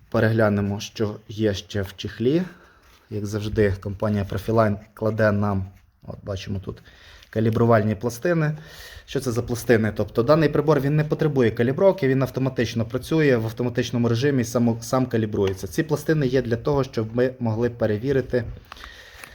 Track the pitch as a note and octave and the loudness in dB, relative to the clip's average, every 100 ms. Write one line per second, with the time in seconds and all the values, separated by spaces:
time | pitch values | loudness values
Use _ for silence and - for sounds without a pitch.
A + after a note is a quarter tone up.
0 | _ A2+ A2+ A2+ G#2+ G2+ G2+ G2+ - - | _ 2 2 4 4 2 0 -4 -8 -4
1 | G#2+ G#2+ - G#2+ G#2+ G2 - G#2 F#2+ - | -4 -4 -12 -2 0 0 -4 -6 -6 -8
2 | G#2 - A#2 D#3+ F3+ - - _ _ _ | -12 -2 0 0 -2 -10 -20 _ _ _
3 | _ G#2+ G2+ G#2+ G#2 G#2+ G2+ F#2+ G#2 F#2+ | _ -8 -4 -4 -2 2 2 2 -6 -4
4 | A2 G#2 G2 - - A2+ G#2+ G#2 - - | -2 0 -2 -4 0 2 2 0 -8 -4
5 | A2 A2 A2 G2+ G#2 G2 F#2+ - _ _ | -4 2 2 4 0 -2 -4 -12 _ _
6 | - - - G2 - G2 G#2 A2+ - - | -18 -14 -10 -10 -8 -8 -8 -14 -18 -20
7 | - - - A2+ A2+ A2+ A#2 A2+ G#2+ G2+ | -20 -20 -8 0 0 4 6 6 4 -2
8 | A#2+ A2+ F3+ E3 D3+ D3+ - - - - | -4 -4 -2 0 0 -4 -12 -20 -20 -20
9 | - C#3 B2+ A2+ A#2 A#2 - A2+ A2 G#2 | -8 -4 -2 -2 -2 -4 2 4 4 -2
10 | G2+ - A#2 D#3 D3 D3+ D3 C#3+ C#3 D3+ | -2 0 4 4 4 2 2 2 2 0
11 | D3+ D#3 D#3 C3+ A2+ - A#2+ D3 F#3+ F#3 | 0 0 0 4 2 2 0 4 2 4
12 | C3+ C3+ B2+ - C3 C3 A2+ A2+ A2+ B2+ | 2 2 0 -2 -2 -2 -2 -2 -4 -4
13 | - D#3+ D3+ A#2+ A2+ A2+ B2 A#2+ A#2 B2 | -2 2 4 4 0 -4 -4 -2 -2 0
14 | A#2 A#2 C#3+ C3+ A#2 A#2+ A#2+ A2+ - C3 | 0 2 2 0 0 2 0 0 -2 0
15 | B2+ A2+ G#2+ G#2 G2 F#2+ G2 - D#3 D3 | 0 0 0 0 0 -2 -4 -4 -2 -2
16 | D#3 D#3 C3 C3 A#2+ A#2 C3 C#3+ B2+ - | 0 0 2 0 0 -2 0 -2 -2 -4
17 | A2 A#2 B2+ B2 A#2 A2 A#2+ A#2+ A2 G#2+ | -4 0 0 0 -4 0 -2 0 -2 0
18 | C3 C3+ B2 B2 A#2 - - - - - | 0 -2 0 -2 -4 -10 -18 -20 -20 -20
19 | - - - | -20 -20 -20